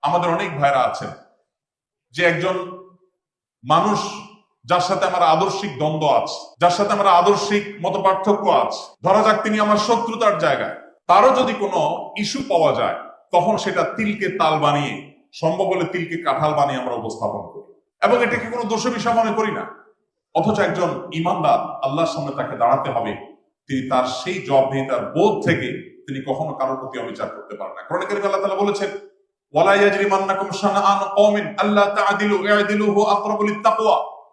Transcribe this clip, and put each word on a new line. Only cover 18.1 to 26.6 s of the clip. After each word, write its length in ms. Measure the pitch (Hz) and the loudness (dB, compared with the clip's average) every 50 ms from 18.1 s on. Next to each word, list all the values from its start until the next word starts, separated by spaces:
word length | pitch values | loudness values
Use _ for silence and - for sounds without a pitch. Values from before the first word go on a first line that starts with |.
| 247 240 240 | 2 2 2
এটাকে 280 | 220 240 226 - - | 0 -2 -4 -6 -6
কোনো 140 | 233 240 233 | -6 -6 -4
দোষের 280 | 202 226 220 - 247 233 | -4 -4 -2 -2 -4 -4
বিষয় 220 | 220 - 233 233 | -2 -2 0 2
মনে 180 | 226 226 220 208 | 2 2 0 0
করি 200 | 220 220 208 - | -2 -2 -2 -4
না। 300 | 95 - - - - - _ _ _ _ _ _ _ _ _ _ | -6 -8 -10 -14 -20 -20 _ _ _ _ _ _ _ _ _ _
অথচ 240 | 175 - 214 208 202 | -2 0 0 0 0
একজন 520 | 190 170 165 175 180 170 - - - - - | 0 0 0 -2 -2 -2 -4 -6 -10 -8 -6
ইমানদার 720 | 160 165 175 196 175 156 147 120 - - - - - - | -4 -2 -2 -2 0 2 2 2 2 0 -4 -8 -6 -6
আল্লাহর 240 | 135 - 117 113 - | -4 -2 0 -2 -2
সামনে 240 | - - 143 147 135 | -2 -6 -8 -8 -6
তাকে 200 | 139 123 - - | -6 -6 -8 -4
দাঁড়াতে 340 | - 117 104 - - - 131 | -2 0 2 2 0 -2 -4
হবে, 220 | 113 117 113 104 101 - - - - _ _ _ _ _ _ | -4 -4 -4 -4 -8 -8 -12 -18 -20 _ _ _ _ _ _
তিনি 240 | _ 135 131 123 131 | _ -6 -6 -4 0
তার 140 | 139 151 - | 0 0 0
সেই 380 | - - - - 180 190 190 - | 0 -4 -8 -6 -8 -8 -8 -4
জবাবদিহিতার 580 | - 139 135 135 131 135 135 131 131 127 104 | 0 2 2 2 2 -2 -4 -4 -2 -4 -4
বোধ 440 | 98 - - 156 180 208 196 - - | -4 -4 -2 2 2 2 2 0 0
থেকে 500 | 175 - - 120 123 - - - - - - - | -2 -2 0 -2 -6 -8 -10 -12 -16 -20 -20 -14
তিনি 280 | - 139 131 131 139 131 | -12 -10 -10 -6 -6 -4
কখনো 180 | - - - 143 | -4 -4 -8 -6
কারোর 240 | - | -4